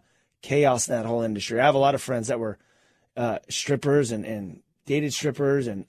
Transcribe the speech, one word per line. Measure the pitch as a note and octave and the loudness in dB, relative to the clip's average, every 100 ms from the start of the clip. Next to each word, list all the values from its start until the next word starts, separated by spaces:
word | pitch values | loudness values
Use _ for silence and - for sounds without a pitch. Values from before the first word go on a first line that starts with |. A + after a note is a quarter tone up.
| _ _ _ _ | _ _ _ _
chaos | - C#3 C#3+ B2 - | -2 2 4 4 0
in | |
that | A#2+ A2+ | -2 0
whole | A#2 | -2
industry. | A2+ G#2 - A2+ | -2 -4 -4 2
I | |
have | C#3+ | 4
a | C#3 | 6
lot | C#3 C#3 | 4 2
of | |
friends | - B2 A2 | -2 -4 -2
that | B2 | -4
were, | A2+ G2 _ _ _ _ _ - | -4 -8 _ _ _ _ _ -6
uh, | A#2 G#2 - | -4 -4 -6
strippers | - - C3+ C#3+ C#3+ A#2+ | -6 -2 -2 2 2 2
and, | A2 | -2
and | G2+ G#2+ F#2+ C#2+ _ _ - | -6 -8 -10 -14 _ _ -4
dated | C#3+ D3 | -2 -2
strippers, | - D3+ B2 C#3 C#3 A#2+ | -2 -4 0 2 2 0
and | G2 | -6